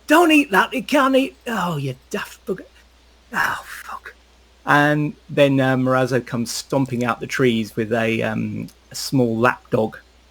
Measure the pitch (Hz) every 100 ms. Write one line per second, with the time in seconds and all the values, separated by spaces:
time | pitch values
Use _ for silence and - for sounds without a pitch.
0 | - 311 339 311 247 190 277 254 - 294
1 | 269 262 269 - - 226 262 147 139 127
2 | _ 202 - - - 185 - - _ _
3 | _ _ _ 226 - - - - - -
4 | - - _ _ _ _ 156 147 147 151
5 | 151 - - 147 143 135 131 131 127 127
6 | 127 127 120 120 117 - - 139 127 120
7 | 120 113 120 - 127 113 104 - 110 117
8 | 113 113 113 110 110 110 113 - _ -
9 | - 139 120 113 123 - - 120 110 -
10 | - _ _